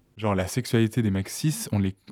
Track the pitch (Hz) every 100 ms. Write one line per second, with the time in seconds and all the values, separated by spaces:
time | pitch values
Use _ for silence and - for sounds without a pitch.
0 | _ - 107 95 92 131 - 117 110 127
1 | 107 95 95 - 156 147 - 104 95 -
2 | -